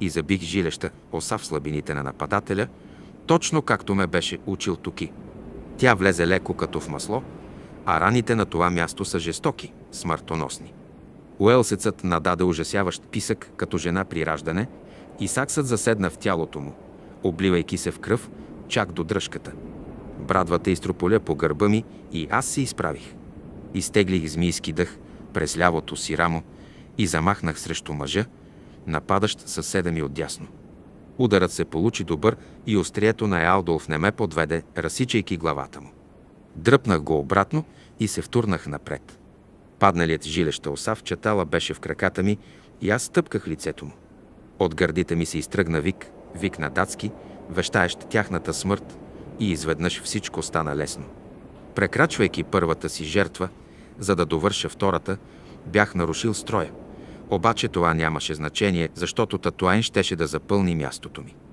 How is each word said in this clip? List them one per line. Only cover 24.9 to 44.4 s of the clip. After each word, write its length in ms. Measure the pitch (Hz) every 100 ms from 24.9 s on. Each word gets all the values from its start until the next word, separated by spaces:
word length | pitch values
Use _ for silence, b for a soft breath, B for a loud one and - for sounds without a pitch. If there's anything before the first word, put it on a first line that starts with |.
| - B B B
през 240 | - 76 82
лявото 380 | 90 82 - 73
си 220 | - 78
рамо 260 | 85 82 - B B B B -
и 100 | 95
замахнах 520 | 82 85 101 85 76
срещу 340 | - 80 -
мъжа, 320 | 73 69 85 113 - B B B B -
нападащ 600 | 76 - 98 101 - -
съседа 420 | - 78 98 87
ми 120 | 82
отдясно. 440 | 71 71 76 - - - - - - - - -
Ударът 340 | 123 98 87
се 140 | - 80
получи 380 | 78 107 -
добър 340 | 85 78 104 120 B B -
и 100 | 104
острието 500 | 82 - 107 110 107
на 140 | 87
Еалдолф 460 | 85 95 85 80 -
не 100 | 78
ме 140 | 95
подведе, 520 | 107 101 76 78 82 - -
разсичайки 600 | 80 - 127 113 - 87
главата 440 | 82 71 67 73
му. 100 | 69 - - - - - - 80
Дръпнах 460 | 82 131 117 85
го 180 | 73 78
обратно 440 | 69 98 98 156 - B B -
и 80 | 110
се 140 | -
втурнах 460 | - 120 110 82 -
напред. 520 | 73 - 71 - - - - - - - -
Падналият 440 | 98 85 85 78
жилеща 480 | 78 80 80 - 78
оса 240 | 71 - 110
в 80 |
чатала 420 | - 85 110 104 80
беше 280 | 85 -
в 60 | 76
краката 440 | - 78 95 92
ми 140 | 98 104 B B B -
и 80 | 92
аз 140 | 113
стъпках 440 | - - 165 101 -
лицето 380 | 80 80 - 73
му. 60 | - - - - -